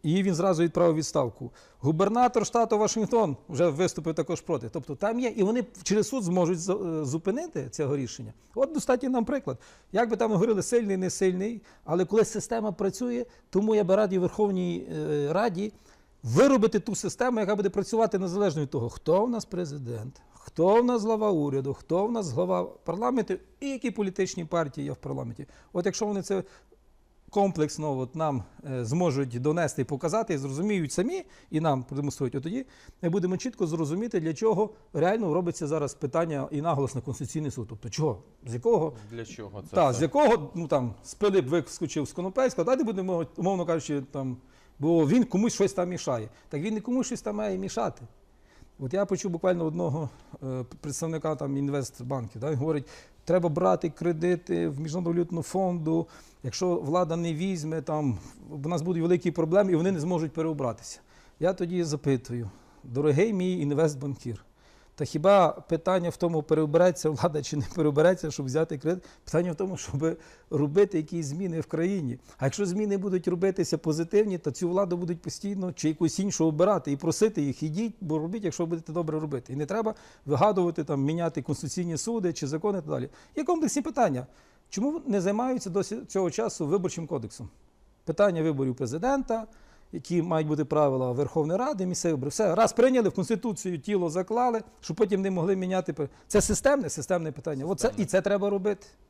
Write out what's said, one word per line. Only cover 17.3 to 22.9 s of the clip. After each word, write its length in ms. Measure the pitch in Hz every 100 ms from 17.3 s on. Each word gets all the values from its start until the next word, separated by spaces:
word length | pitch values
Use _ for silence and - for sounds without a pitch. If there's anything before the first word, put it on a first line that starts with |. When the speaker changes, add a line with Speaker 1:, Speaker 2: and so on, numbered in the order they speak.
| 233
Speaker 1:
яка 160 | 196 208
буде 140 | 196
працювати 500 | 202 190 226 226 196
незалежно 420 | 196 196 202 151
від 80 | 143
того, 200 | 139 113
хто 360 | - - 175 240
в 40 |
нас 160 | 233 -
президент, 760 | 175 170 143 120 113 117 - -
хто 480 | - - - 175 220
в 40 | 247
нас 180 | 247
глава 280 | 214 220 214
уряду, 420 | 175 143 135 135
хто 340 | 135 - 170 208
в 40 |
нас 180 | 233 185
глава 320 | 127 180 180
парламенту 680 | 175 - -